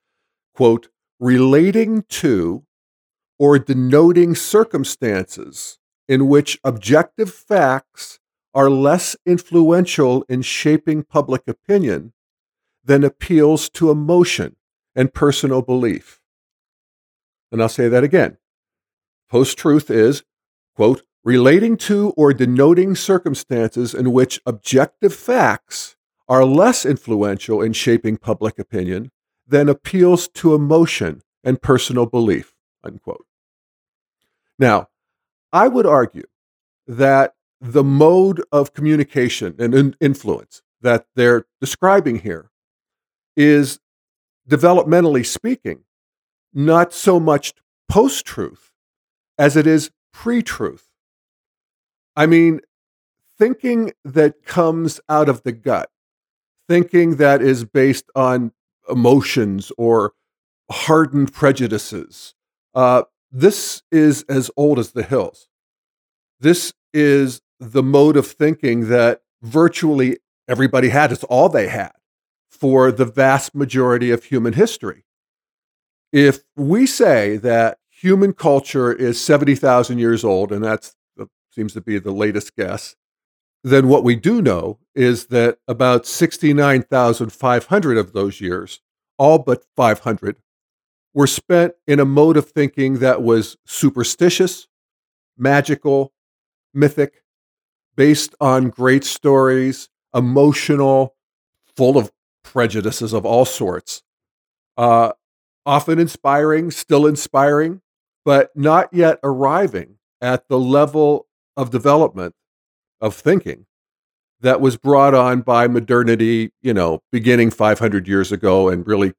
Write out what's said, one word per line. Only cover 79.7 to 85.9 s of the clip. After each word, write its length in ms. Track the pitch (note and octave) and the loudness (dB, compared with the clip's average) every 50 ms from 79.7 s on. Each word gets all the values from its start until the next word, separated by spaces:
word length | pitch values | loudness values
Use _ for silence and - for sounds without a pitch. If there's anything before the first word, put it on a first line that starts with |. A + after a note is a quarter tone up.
| B2 B2 A#2+ A#2+ B2 A#2+ | 2 2 2 0 -2 -2
years 260 | A#2 A#2 A#2 G#2+ A#2 | 0 0 0 0 0
old, 260 | G#2+ F#2+ F#2 G2+ G2 | -2 -2 -2 -2 -4
and 100 | G#2 G2+ | -6 -6
that's 360 | G#2+ A2 A2 A2 - - _ _ _ _ _ | -6 -6 -6 -6 -8 -12 _ _ _ _ _
the, 120 | - G2 - _ _ _ _ | -20 -20 -20 _ _ _ _
seems 200 | _ A#2 G#2+ G#2 - | _ -10 -10 -10 -10
to 80 | A2 | -12
be 180 | F2+ A2+ G#2+ G2+ | -10 -8 -8 -6
the 120 | F2 G2+ | -6 -6
latest 440 | G2 G2+ G#2+ G#2+ F#2+ G#2 - - - - | -6 -4 -4 -4 -4 -6 -8 -10 -10 -10
guess, 400 | G2 F2+ F#2+ F#2+ - - - _ _ _ _ _ _ _ _ _ _ _ _ _ - | -8 -8 -8 -12 -14 -16 -20 _ _ _ _ _ _ _ _ _ _ _ _ _ -4
then 240 | B2+ C3+ C#3 C3+ B2+ | 0 2 4 4 4
what 160 | C#3+ C#3 - | 4 2 2
we 120 | A#2+ B2 | 2 0
do 260 | A2+ - F3 A#3 A#3 | 0 0 -2 0 0
know 380 | F3+ B2+ F#2 E2+ E2 F#2 G#2+ - _ _ - | 0 0 -2 -4 -6 -10 -12 -14 _ _ -6
is 320 | C#3 B2+ B2 A#2+ A2+ - - | -2 0 0 0 -2 -6 -4
that 320 | B2 A#2+ A#2 A#2+ A#2 - _ - | -2 0 0 0 -2 -4 _ -10
about 380 | A#2+ A#2 C3 B2+ | -4 -2 0 2